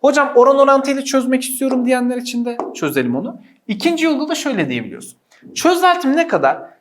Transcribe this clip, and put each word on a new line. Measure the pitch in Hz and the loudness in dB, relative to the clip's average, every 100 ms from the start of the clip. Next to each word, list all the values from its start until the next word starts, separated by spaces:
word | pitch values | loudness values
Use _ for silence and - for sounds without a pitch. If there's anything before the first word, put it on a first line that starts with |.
Hocam | 277 285 277 247 | 4 4 2 6
oran | 247 277 | 6 6
orantıyla | 277 277 269 277 | 6 4 2 -4
çözmek | 277 269 247 262 | -2 -2 0 -2
istiyorum | 254 - 269 254 | -4 -4 -2 0
diyenler | 247 254 247 247 | 0 0 0 -4
için | 247 240 | -6 -6
de | 240 233 - | -6 -6 -10
çözelim | - 156 139 123 127 | -6 -4 -2 -2 -4
onu. | 208 - - _ - | -6 -12 -20 _ -10
İkinci | 208 339 330 | -4 -2 0
yolda | 320 277 302 | 0 -2 -4
da | |
şöyle | 311 294 220 143 | -4 -4 -4 -4
diyebiliyorsun. | 120 110 - - - _ _ - | -4 -8 -14 -18 -20 _ _ -16
Çözeltim | - 320 359 359 349 269 294 | -2 0 2 2 2 0 0
ne | 339 | 0
kadar? | 185 165 - - _ | 2 0 0 -8 _